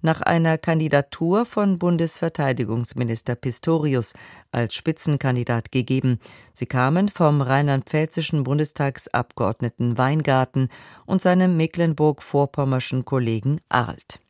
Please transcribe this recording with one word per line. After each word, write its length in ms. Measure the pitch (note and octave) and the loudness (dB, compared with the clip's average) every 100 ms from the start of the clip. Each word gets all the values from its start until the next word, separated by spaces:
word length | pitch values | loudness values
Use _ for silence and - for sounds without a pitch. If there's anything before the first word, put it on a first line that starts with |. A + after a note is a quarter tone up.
nach 180 | D#3+ D#3+ | 0 0
einer 380 | - E3+ E3 D#3+ | 0 2 2 0
Kandidatur 880 | - D#3+ D#3 C#3+ C#3+ - E3 G3 A#3 | 0 0 2 0 0 -4 0 0 0
von 340 | - G3+ F3+ | 0 0 0
Bundesverteidigungsminister 1600 | F3 E3+ E3 - E3 - C#3 B2+ A#2 A2+ A#2 - A#2+ A2+ - A#2+ | 0 2 0 -2 -4 -2 -2 0 -2 -2 -4 -4 -2 -2 -4 -4
Pistorius 760 | C3 A#2 - E3 D3+ C3 - - - - _ | -4 -4 0 0 2 0 -2 -8 -20 -20 _
als 240 | A#2+ A#2 - | -4 -4 -2
Spitzenkandidat 960 | - D#3+ - C#3+ C3+ B2 A#2+ A#2 - | -4 -2 0 0 0 -2 0 -2 -2
gegeben. 480 | C3 A#2+ C3 C3 A#2+ - - - | -4 0 0 2 0 -4 -20 -20
Sie 120 | - B2 | -10 -4
kamen 420 | B2+ B2+ E3 G3+ | 0 2 2 0
vom 340 | - E3 D3 | 2 2 4
rheinland-pfälzischen 1000 | C3 C3+ D3 C3+ - D#3 D#3+ - D#3 D#3 | 2 2 2 0 0 -2 0 -2 -2 -2
Bundestagsabgeordneten 1500 | B2+ D3 D3+ - C#3 C3 - - B2 - G2+ A2+ A#2+ - A#2+ A#2 | 0 0 -2 -2 -4 -2 -4 -2 -4 -2 -2 0 -4 -2 -2 0
Weingarten 680 | C3 D#3 D3 C3 C3 C#3 C3 - - - - | 0 2 2 2 2 0 -2 -4 -20 -20 -2
und 160 | F#3+ | 0
seinem 340 | F#3 F3+ F#3 E3+ | 4 4 4 2
mecklenburg-vorpommerschen 1500 | D#3+ - E3+ D3+ D3+ D3 - C#3+ C#3+ - C3+ C3 - C3 A#2+ | 0 0 0 4 2 2 -2 0 0 0 0 0 -2 -4 -2
Kollegen 560 | C3+ A#2 A2+ B2 D3+ _ | -2 0 -2 -2 -4 _
Arlt. 500 | B2 A#2 - _ - | -2 -2 -8 _ -20